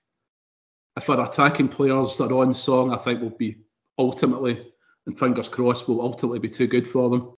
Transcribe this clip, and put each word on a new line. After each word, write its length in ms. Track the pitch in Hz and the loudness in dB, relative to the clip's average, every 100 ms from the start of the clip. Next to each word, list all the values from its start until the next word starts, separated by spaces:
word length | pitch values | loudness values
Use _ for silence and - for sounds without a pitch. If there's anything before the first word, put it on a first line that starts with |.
| _ _ _ _ _ _ _ _ _ - | _ _ _ _ _ _ _ _ _ -8
if 120 | - | -2
our 200 | 127 120 | 0 0
attacking 400 | - 143 143 131 | 2 2 2 0
players 500 | - 139 135 127 - | 2 2 2 0 -2
are 120 | 120 | 0
on 200 | 127 127 | 2 2
song, 380 | 127 - 127 127 | 2 2 2 2
I 60 | 113 | -2
think 240 | 127 117 | -2 -4
we'll 100 | 113 | -4
be 260 | - 110 107 _ _ _ - | -4 -6 -6 _ _ _ -2
ultimately, 680 | 127 - 131 123 127 117 - _ _ _ - | -2 2 0 0 -2 -4 -10 _ _ _ -14
and 120 | - | -2
fingers 320 | 127 120 - | 0 0 -4
crossed, 380 | - 123 123 - | 0 0 2 0
we'll 140 | 117 | -2
ultimately 380 | 123 120 120 120 | -2 -4 -4 -4
be 100 | 107 | -6
too 180 | - 120 | 0 2
good 200 | 123 120 | 2 2
for 220 | 131 123 | 0 2
them. 240 | 123 123 | 0 -2